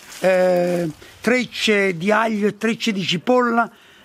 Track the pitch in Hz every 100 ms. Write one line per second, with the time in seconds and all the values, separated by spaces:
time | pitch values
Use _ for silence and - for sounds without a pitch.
0 | - - 185 185 185 180 175 175 170 -
1 | - - - 254 220 - - 208 196 170
2 | 190 214 233 214 208 202 220 226 - 202
3 | 156 170 - 247 240 233 220 - - -